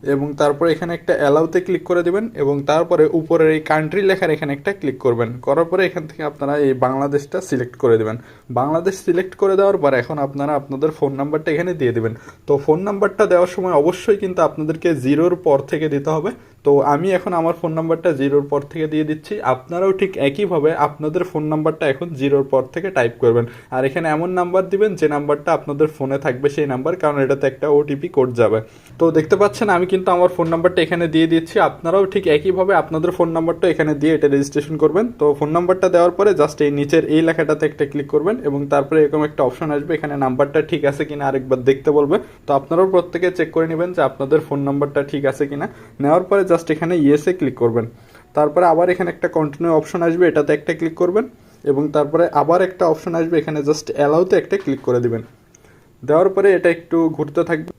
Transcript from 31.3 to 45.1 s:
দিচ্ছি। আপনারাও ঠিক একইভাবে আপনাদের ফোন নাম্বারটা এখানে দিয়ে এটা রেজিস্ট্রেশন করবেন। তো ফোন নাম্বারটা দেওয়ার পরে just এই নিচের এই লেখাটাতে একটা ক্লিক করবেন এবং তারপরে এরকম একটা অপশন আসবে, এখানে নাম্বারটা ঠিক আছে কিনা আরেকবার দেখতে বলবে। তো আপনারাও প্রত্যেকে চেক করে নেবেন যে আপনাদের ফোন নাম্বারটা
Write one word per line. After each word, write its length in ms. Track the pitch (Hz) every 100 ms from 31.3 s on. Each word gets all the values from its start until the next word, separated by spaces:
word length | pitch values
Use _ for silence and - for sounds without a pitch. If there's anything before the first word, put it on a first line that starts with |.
দিচ্ছি। 240 | 165 165 220 160
আপনারাও 360 | 139 165 190 190
ঠিক 120 | 196 180 151
একইভাবে 360 | 170 185 185 185
আপনাদের 280 | 156 160 170 175
ফোন 100 | 170 165
নাম্বারটা 300 | 165 165 185
এখানে 200 | 156 156 147
দিয়ে 100 | 147 156
এটা 120 | 151
রেজিস্ট্রেশন 400 | 139 143 151 147 156
করবেন। 220 | 151 160 233 233
তো 60 | 147 147
ফোন 120 | 151 165
নাম্বারটা 300 | 175 185 190
দেওয়ার 180 | 175 175 175
পরে 120 | 202 180
just 180 | 147 - 147
এই 60 | 143
নিচের 240 | 143 165 156
এই 80 | 156 160
লেখাটাতে 360 | 160 151 151 151
একটা 140 | - 143
ক্লিক 160 | 147 143
করবেন 220 | 151 160 240 147
এবং 120 | 139 143
তারপরে 260 | 143 139 160
এরকম 200 | 151 151 151
একটা 140 | 151 131
অপশন 200 | 123 160 147
আসবে, 160 | 147 156
এখানে 160 | 151 143
নাম্বারটা 360 | 135 127 143 156 151
ঠিক 120 | 156 143
আছে 120 | 139 151
কিনা 160 | 147 139
আরেকবার 280 | 139 131 131 123
দেখতে 220 | 135 156 147
বলবে। 200 | 143 175 - - -
তো 40 | 139
আপনারাও 280 | 139 165 190
প্রত্যেকে 340 | 185 175 175 180 180
চেক 100 | 165 -
করে 100 | 160
নেবেন 180 | 160 175 175
যে 40 | 135
আপনাদের 320 | - 139 156 156
ফোন 120 | 143 139
নাম্বারটা 320 | 139 143 143 139